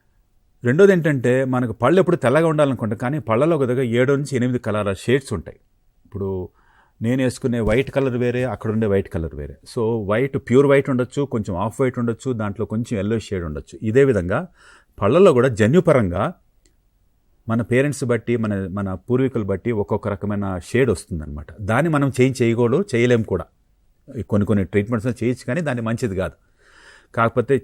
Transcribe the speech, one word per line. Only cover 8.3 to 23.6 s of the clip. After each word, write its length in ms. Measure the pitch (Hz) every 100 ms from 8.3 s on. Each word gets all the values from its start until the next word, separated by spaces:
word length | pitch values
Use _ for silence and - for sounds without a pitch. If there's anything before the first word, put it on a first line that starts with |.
| 123
అక్కడ 280 | 127 104 110
ఉండే 160 | 110 110
వైట్ 220 | 98 98
కలర్ 260 | 92 78 69
వేరే. 220 | 73 - - -
So, 280 | 113 117 98
వైట్, 320 | 107 139 -
ప్యూర్ 280 | - 123 139
వైట్ 240 | 139 139
ఉండొచ్చు, 340 | 123 127 -
కొంచెం 340 | 139 120 104 90
ఆఫ్ 240 | 107 -
వైట్ 180 | 131 123
ఉండొచ్చు, 340 | 117 113 131
దాంట్లో 320 | 110 104 98 104
కొంచెం 320 | 110 120 107
yellowish 320 | 101 113 -
షేడ్ 140 | 95
ఉండొచ్చు. 360 | 85 73 - -
ఇదే 200 | 110 120
విధంగా 440 | 139 104 87 117 185 _ - - _ -
పళ్ళల్లో 320 | 101 156 190
కూడా 140 | 127 135
జన్యుపరంగా 840 | 104 110 170 175 139 98 87 139 - _ _ _ _ _ _ _ _ _ _ -
మన 120 | 113
పేరెంట్స్ 420 | 113 123 143 131
బట్టి, 340 | 123 101 - 120
మన, 300 | 110 101 95
మన 260 | 98 98
పూర్వీకులు 500 | 92 - 123 131 120
బట్టి 280 | 98 98 120
ఒక్కొక్క 360 | 110 98 107 107
రకమైన 500 | 98 104 104 98 90
షేడ్ 320 | - 117 127
వస్తుందన్నమాట. 560 | 107 - 85 76 73 - -
దాన్ని 300 | 101 117 170
మనం 200 | 147 139 127
చేంజ్ 200 | 131 123
చేయకూడదు, 440 | 117 117 120 135 202 120
చేయలేం 260 | 123 120
కూడా. 240 | 110 92 - _